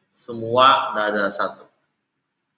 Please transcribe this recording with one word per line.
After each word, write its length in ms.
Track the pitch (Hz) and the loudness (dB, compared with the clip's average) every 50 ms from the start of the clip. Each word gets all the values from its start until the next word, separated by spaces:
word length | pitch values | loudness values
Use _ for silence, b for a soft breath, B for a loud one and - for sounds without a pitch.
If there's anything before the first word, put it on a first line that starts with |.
| _ _ | _ _
Semua 880 | - - - - 117 113 113 113 117 123 131 135 135 127 - - - | -20 -20 -16 -14 -12 -10 -6 -2 2 4 6 6 6 4 0 -4 -4
nada 320 | 107 107 104 104 104 101 98 | -4 -2 -2 -2 -2 -2 -2
satu. 400 | 98 - 104 95 - - - - _ _ _ _ _ _ _ _ _ _ _ _ _ _ _ _ _ | -2 -4 -4 -6 -6 -10 -18 -20 _ _ _ _ _ _ _ _ _ _ _ _ _ _ _ _ _